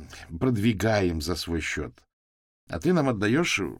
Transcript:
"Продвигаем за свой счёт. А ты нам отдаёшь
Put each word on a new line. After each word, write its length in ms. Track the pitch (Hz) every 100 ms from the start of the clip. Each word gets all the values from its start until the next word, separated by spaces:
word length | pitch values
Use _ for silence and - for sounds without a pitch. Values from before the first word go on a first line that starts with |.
| 80 - - 82
"Продвигаем 800 | 131 117 107 101 104 107 90 82
за 140 | 76
свой 260 | 87 - 82
счёт. 320 | 73 - 65 - _ _ _ _ _ _ -
А 120 | -
ты 120 | 156
нам 160 | 180 139
отдаёшь 520 | 110 104 131 170 - 85 50